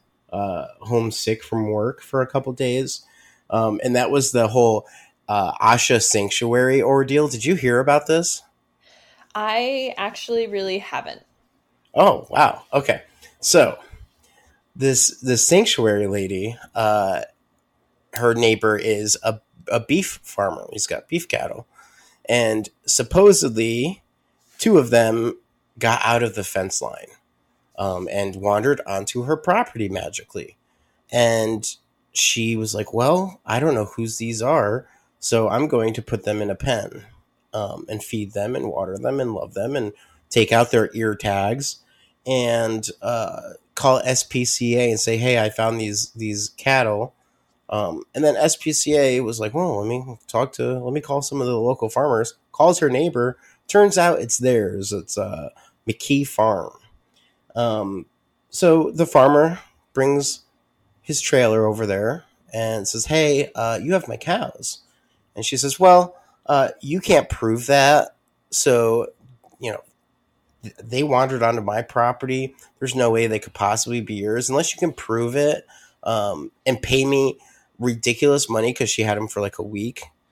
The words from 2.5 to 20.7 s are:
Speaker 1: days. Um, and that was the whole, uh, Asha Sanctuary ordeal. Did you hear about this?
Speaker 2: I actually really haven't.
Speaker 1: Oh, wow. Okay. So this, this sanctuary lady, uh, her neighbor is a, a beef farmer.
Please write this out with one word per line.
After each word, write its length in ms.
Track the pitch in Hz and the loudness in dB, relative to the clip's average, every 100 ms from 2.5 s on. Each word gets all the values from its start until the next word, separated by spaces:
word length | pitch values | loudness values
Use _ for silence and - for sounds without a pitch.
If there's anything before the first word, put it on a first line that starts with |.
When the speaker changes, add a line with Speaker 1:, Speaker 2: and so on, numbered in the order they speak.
Speaker 1:
days. 480 | 127 131 127 131 - _ _ _ _ - | -4 -2 -2 -4 -10 _ _ _ _ -4
Um, 300 | 110 110 104 | -2 0 0
and 100 | 127 123 | 0 0
that 140 | 123 | 2
was 220 | 143 131 | 2 2
the 160 | 123 113 | 2 2
whole, 380 | 123 117 107 - - _ _ - | 4 4 4 -4 -16 _ _ -4
uh, 240 | 104 90 - | -2 -2 2
Asha 420 | 110 120 - 120 | 4 4 4 2
Sanctuary 800 | - 107 101 - 120 120 127 135 | 2 0 0 -2 0 2 4 4
ordeal. 460 | 113 135 131 143 151 | 4 2 2 2 0
Did 160 | 117 | -2
you 100 | 123 | -2
hear 260 | 185 127 120 | 0 2 2
about 260 | 139 147 147 | 4 2 2
this? 360 | 160 170 - - _ _ _ _ _ _ _ _ | 0 -2 -6 -12 _ _ _ _ _ _ _ _
Speaker 2:
I 600 | 214 214 226 247 269 262 - | -8 -4 -2 -2 -4 -6 -8
actually 500 | 202 - - 233 226 | -8 -8 -4 -4 -2
really 320 | 202 190 190 | -4 -4 -6
haven't. 440 | - - - 53 _ _ _ _ _ _ _ | -6 -10 -10 -14 _ _ _ _ _ _ _
Speaker 1:
Oh, 320 | - 190 127 - | 4 4 4 -2
wow. 340 | - 143 - - | 2 2 0 -4
Okay. 300 | 139 - - - _ - _ | -2 0 -4 -8 _ -20 _
So 380 | - 175 110 - - - - _ _ _ _ _ _ - | 2 4 4 0 -14 -20 -20 _ _ _ _ _ _ -2
this, 440 | 135 123 - - | 0 2 0 -2
this 260 | 131 120 - | -2 0 4
sanctuary 600 | 180 220 - 113 104 101 | 4 4 2 2 2 0
lady, 480 | 101 95 95 107 117 - | -2 -4 -6 -6 -10 -10
uh, 480 | 110 110 107 95 80 - _ _ _ _ _ _ _ _ | -2 0 2 0 -4 -8 _ _ _ _ _ _ _ _
her 200 | - 120 | 0 2
neighbor 420 | 117 113 107 110 107 | 4 2 2 2 0
is 400 | 110 104 104 - | 0 -2 -2 -2
a, 180 | 110 110 _ _ - | -2 -6 _ _ -6
a 120 | 117 | -4
beef 400 | - 160 190 - | 0 -2 -2 -10
farmer. 440 | - - 98 80 - | -10 -4 -4 -4 -10